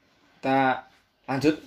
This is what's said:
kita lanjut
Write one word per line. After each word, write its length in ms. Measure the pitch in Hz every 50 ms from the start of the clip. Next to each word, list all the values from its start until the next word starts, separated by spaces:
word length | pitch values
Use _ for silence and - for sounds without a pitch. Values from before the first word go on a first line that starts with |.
| _ _ _ _ _ _ _ _
kita 460 | - 135 135 135 135 131 127 - - - _ _ _ _ _ _ _
lanjut 320 | - 131 135 131 151 151 - -